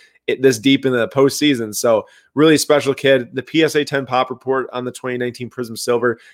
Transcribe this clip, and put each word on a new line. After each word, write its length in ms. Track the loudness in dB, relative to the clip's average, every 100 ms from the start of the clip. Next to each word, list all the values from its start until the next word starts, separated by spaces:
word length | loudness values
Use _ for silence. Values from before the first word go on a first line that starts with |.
| _ _ -6
it, 140 | 0
this 180 | 2 2
deep 260 | 2 2 2
in 80 |
the 160 | 0 0
postseason. 640 | 2 0 2 0 0 -4 -2
So 320 | 0 0 -2 _ _
really 240 | 2 4 4
special 360 | 4 2 0
kid. 420 | 0 2 2 0 -10
The 80 |
P 200 | -4 0
S 120 | 0 0
A 80 |
ten 220 | -2 -4 -2
pop 240 | -2 -2
report 400 | -6 -4 -4 -4
on 140 | -6 -8
the 60 |
twenty 260 | -8 -8 -6
nineteen 320 | -6 -8 -12
Prism 260 | -10 -10 -6
Silver 440 | -2 0 0 -2 -10